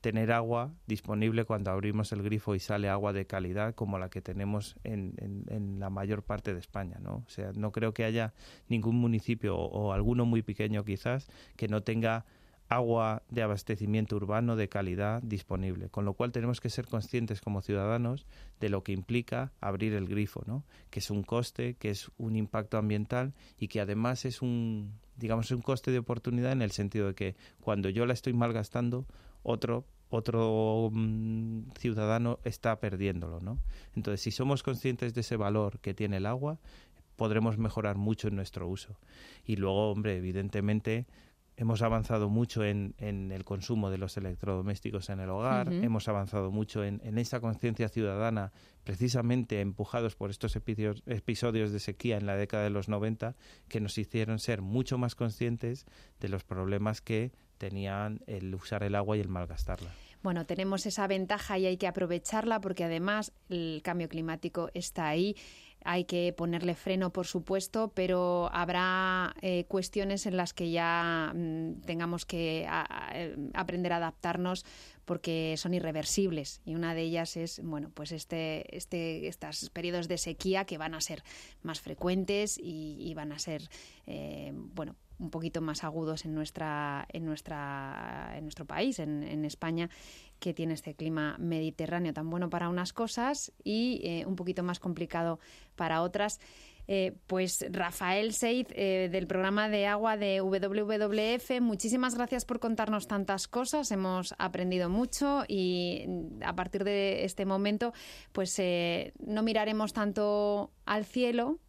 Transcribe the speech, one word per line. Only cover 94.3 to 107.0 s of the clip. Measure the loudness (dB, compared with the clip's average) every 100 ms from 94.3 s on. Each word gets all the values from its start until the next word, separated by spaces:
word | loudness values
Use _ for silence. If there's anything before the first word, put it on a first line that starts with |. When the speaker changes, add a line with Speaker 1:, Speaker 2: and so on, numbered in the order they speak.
| -4
Speaker 2:
poquito | -2 -2
más | -2 -2
complicado | -4 -4 -2 0 0 -2 -8 -20 -20 -4
para | 0 2
otras. | 2 2 0 -2 -14 -20 -20 -18 0
Eh, | 2 2 -2 -2
pues | 2 2 0 -2
Rafael | -2 -2 0 2 2 2
Seiz, | 2 2 2 0
eh, | 0 2 4 2
del | 0 0
programa | 2 2 4 2
de | 2 2
agua | 2 2 2
de | 2 2
W | 2 2 2 0 2 2
W | 2 2 2 0
F, | 0 2
muchísimas | 2 2 2 2 2
gracias | 0 0 -2
por | -2 -2
contarnos | 0 0 2 0 0
tantas | -2 0 -2 0
cosas, | -2 0 0 0
hemos | 0 2 0 -2 -4
aprendido | -4 0 0 2 2
mucho | 2 0 2 2 2 0
y, | 0 2 2 0 -2 -4
mm, | -4 -6 -6
a | -4 -2
partir | -2 -2
de | 0 2